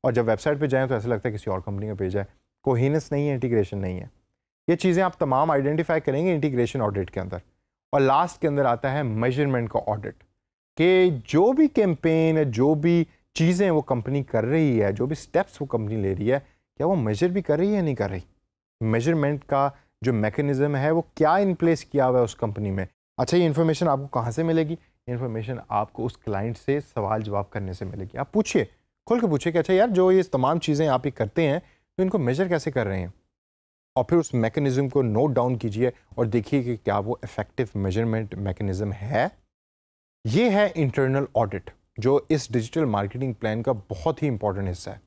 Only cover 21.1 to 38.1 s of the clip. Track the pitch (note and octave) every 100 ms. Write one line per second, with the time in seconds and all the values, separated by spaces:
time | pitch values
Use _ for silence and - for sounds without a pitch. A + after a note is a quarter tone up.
21.1 | - D3+ F#3 G3+ F3 E3+ D#3+ - C#3 B2+
22.1 | B2+ A#2 - A2+ G#2 G#2 F#2+ F#2 _ _
23.1 | - B2+ F3 E3+ D3 E3 D#3 E3+ C3+ C#3
24.1 | B2+ A#2 A2+ E3 D#3+ D#3 E3 _ _ -
25.1 | B2 B2+ A2 A2 B2 - G#2+ G#2+ - A#2+
26.1 | - - G2 A2 A2 - C#3+ C#3+ - G2+
27.1 | A2 G#2 G2+ G2+ G#2+ F#2+ F#2 F#2+ G2 F#2
28.1 | B2 C#3+ G#3+ G#3+ F3+ A2+ _ _ _ -
29.1 | A#3 A3+ D3 F3 E3 D#3 F#3 A#3 F#3 F#3
30.1 | F#3+ F3+ C3+ B2+ E3 D#3+ D3 D#3 C3 C#3+
31.1 | - B2+ - D#3+ D#3 - _ _ - F#3+
32.1 | G3 B2 C3 F#3+ E3 D3 C3 G#2 F#2+ F2+
33.1 | - _ _ _ _ _ _ _ - A#2+
34.1 | E3+ D3+ B2 A2+ D3+ C#3+ B2+ C3+ C#3 B2
35.1 | G#2+ D3+ B2+ B2 A#2+ A2+ G#2 B2 - _
36.1 | - A#2 A#2 G#2 C#3+ A#2+ A2+ - G2+ G2+
37.1 | A#2+ - - G2+ - A#2 G#2 G2 G2 A2+